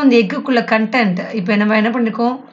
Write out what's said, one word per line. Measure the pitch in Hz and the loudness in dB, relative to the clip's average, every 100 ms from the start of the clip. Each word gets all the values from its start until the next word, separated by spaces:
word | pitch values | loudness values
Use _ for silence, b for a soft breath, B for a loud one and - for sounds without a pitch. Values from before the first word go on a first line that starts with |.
| 277 | 4
இந்த | 240 | 4
எக்குக்குள்ள | 190 294 - 240 226 | 2 -2 -2 -2 0
content, | 220 220 254 208 180 - 226 | 0 0 0 0 -2 -6 -6
இப்போ | 180 208 | -2 0
நம்ம | 208 220 | 2 2
என்ன | 220 247 | 0 0
பண்ணிருக்கோம், | 226 226 240 262 - | -2 -2 -2 -4 -8